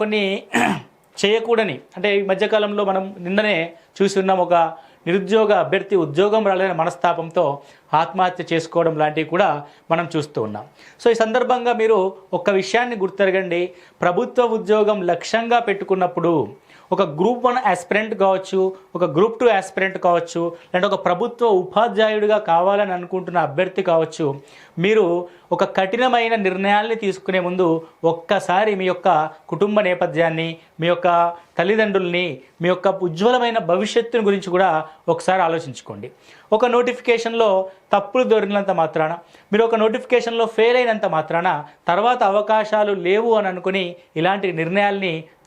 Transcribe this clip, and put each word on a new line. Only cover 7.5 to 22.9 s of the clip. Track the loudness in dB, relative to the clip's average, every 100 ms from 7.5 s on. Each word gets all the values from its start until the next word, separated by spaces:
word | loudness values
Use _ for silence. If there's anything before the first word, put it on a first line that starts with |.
| -2 -10 -20 _ -2
ఆత్మహత్య | 0 0 -2 -2 -4
చేసుకోవడం | -4 -2 0 0 0
లాంటివి | -2 -2 -2
కూడా | 0 0 0 -8 -12 -4
మనం | -2 -2
చూస్తూ | -4 -4 -4 -6
ఉన్నాం. | -8 -14 _ -20 -2
So | 2
ఈ | 2
సందర్భంగా | 2 0 0 0 0 0
మీరు | 2 2 0 -4 -8 -4
ఒక్క | 0 0
విషయాన్ని | 2 0 0 -2
గుర్తెరగండి, | -4 0 0 0 -2 -2 -4 -8 -20 -4
ప్రభుత్వ | -2 0 -2 0 0 0
ఉద్యోగం | 0 2 2 0 0
లక్ష్యంగా | -4 -2 -2 0 0 0
పెట్టుకున్నప్పుడు | -4 -2 0 0 0 0 0 -2 -8 _ -14 -4
ఒక | 0 0 0
గ్రూప్ | 0 2 0
వన్ | 2 0
ఆస్పిరెంట్ | 0 0 -2 -2 0
కావచ్చు, | 2 0 -2 -2 -2 -4 -10 -4
ఒక | 0 2
గ్రూప్ | 2 4
టూ | 2 2
ఆస్పిరెంట్ | 0 -2 -2 0 2
కావచ్చు, | 2 0 -4 -6 -6 -6
లేదంటే | -2 0
ఒక | 0 0
ప్రభుత్వ | 0 -2 0 2 2
ఉపాధ్యాయుడిగా | 2 0 0 2 0 2 0 0 2
కావాలని | 2 2 2 0